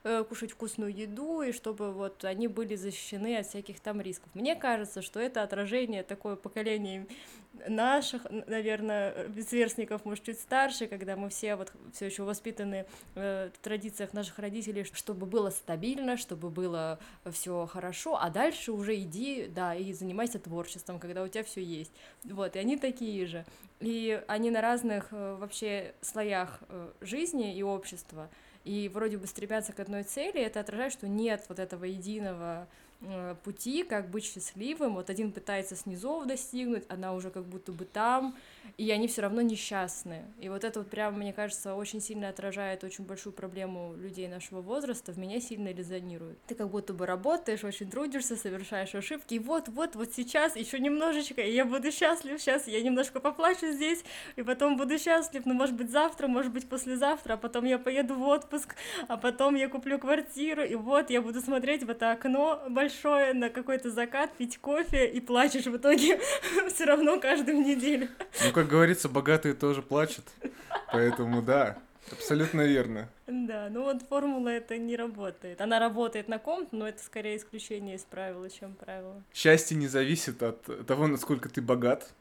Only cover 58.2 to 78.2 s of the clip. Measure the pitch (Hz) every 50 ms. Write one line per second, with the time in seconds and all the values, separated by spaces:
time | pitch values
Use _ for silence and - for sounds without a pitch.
58.2 | 254 277 285 302 294 - 285 294 294 - - - - - - 370 302 - 233 226
59.2 | 220 247 240 240 269 277 285 269 269 254 269 269 - 269 277 277 269 254 294 311
60.2 | 302 - - 262 285 311 311 302 294 - 226 226 208 240 277 285 302 - 247 240
61.2 | 240 226 226 247 247 254 277 254 247 254 294 294 262 214 233 233 226 226 226 233
62.2 | - 262 254 277 285 320 311 294 285 262 247 262 285 285 285 - - 294 294 277
63.2 | 277 262 262 254 240 233 233 254 240 269 262 262 262 240 220 226 240 240 240 269
64.2 | 294 302 - - 247 240 - - - 277 285 311 339 - - 269 254 233 - 247
65.2 | 247 - 240 240 277 285 - 269 247 254 233 247 247 285 294 269 277 311 381 -
66.2 | 453 571 571 554 - - 349 359 381 370 370 - 339 294 285 302 311 294 330 -
67.2 | - 262 269 285 269 240 302 285 277 277 285 254 240 285 294 254 262 247 - -
68.2 | - - - - - - - 170 160 147 143 160 165 165 180 170 - 143 127 139
69.2 | 127 147 156 156 - 151 139 - 143 143 143 139 131 - 139 147 156 156 - -
70.2 | - - - - - 262 - - - - - - - - - 117 120 120 120 -
71.2 | 120 117 120 120 113 117 131 143 135 107 104 - - - - - - - - -
72.2 | - - 151 151 156 156 - 156 147 147 143 135 120 113 113 107 110 117 - -
73.2 | _ - 247 254 247 220 226 214 208 208 214 233 262 277 269 254 - - 285 277
74.2 | 285 285 269 262 247 240 233 233 233 - 233 233 233 233 240 233 233 233 214 208
75.2 | 202 190 180 - - 180 175 180 196 220 226 226 226 233 214 226 240 233 226 214
76.2 | 208 220 226 220 - 294 330 370 349 - - 214 214 214 214 - - - - 220
77.2 | 208 214 208 214 214 - - 220 - - 220 208 202 196 185 190 190 _ - 185